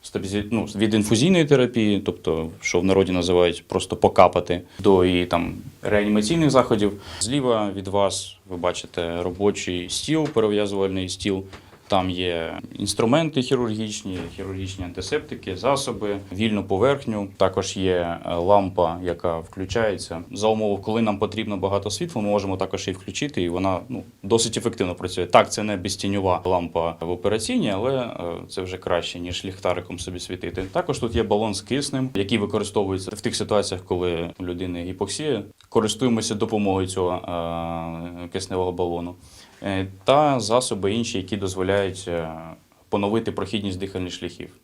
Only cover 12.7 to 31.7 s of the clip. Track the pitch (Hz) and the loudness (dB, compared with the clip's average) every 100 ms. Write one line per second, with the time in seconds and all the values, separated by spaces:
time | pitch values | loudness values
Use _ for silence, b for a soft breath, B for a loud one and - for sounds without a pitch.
12.7 | - 101 - 117 147 160 135 127 131 120 | -8 -6 0 2 4 2 -2 0 0 0
13.7 | 107 110 101 98 90 82 90 95 95 95 | -4 -6 -8 -8 -8 -8 -10 -8 -6 -8
14.7 | - 90 95 92 147 147 - - 90 123 | -8 -10 -8 -4 -4 -4 -10 -8 -2 0
15.7 | 135 - 101 104 101 98 92 113 104 90 | 0 0 -4 -4 -4 -6 -2 0 0 0
16.7 | 95 127 139 127 107 101 - 95 95 92 | 2 4 2 -2 -4 -6 0 0 2 -4
17.7 | - 95 90 85 85 - 87 87 101 95 | -2 0 2 0 -4 -4 -2 6 6 6
18.7 | 95 85 85 90 85 90 82 85 - 95 | 2 0 0 -4 -2 -2 -4 -8 -10 -4
19.7 | 117 110 92 - 82 85 98 107 110 107 | 0 0 -2 -6 -10 -10 -2 0 2 0
20.7 | 98 98 110 110 101 104 110 110 98 95 | -2 -2 0 0 0 0 0 0 -2 0
21.7 | 98 101 - 170 120 104 104 98 92 92 | 0 -2 -4 -4 -2 2 2 2 -2 -2
22.7 | 95 - 92 - 95 - - 87 87 95 | -2 -4 -6 -8 -6 -4 -2 -2 0 0
23.7 | 90 - - 80 _ 98 113 113 117 113 | -2 -4 -10 -10 _ 2 4 4 -2 -4
24.7 | - 92 87 90 - 87 117 104 - 107 | -2 -4 -2 -6 -4 6 6 6 0 -2
25.7 | 101 95 - 101 98 95 87 92 92 85 | -2 -4 -4 -2 0 2 2 2 0 0
26.7 | 85 82 82 82 87 101 110 - 254 135 | -2 -2 -4 -4 -2 0 0 0 0 0
27.7 | 98 123 135 117 - 87 85 87 - 92 | 0 -2 -2 -4 -6 -8 -8 -8 -8 -8
28.7 | 92 - 87 85 87 87 90 98 95 92 | -8 -2 -2 -2 -8 -8 -8 -8 -4 -2
29.7 | 90 85 87 - 90 - 92 87 90 95 | -2 -6 -10 -8 -10 -10 -8 -8 -8 -4
30.7 | 165 180 131 120 107 107 104 110 95 - | -4 -2 -2 -2 0 2 2 2 -4 -2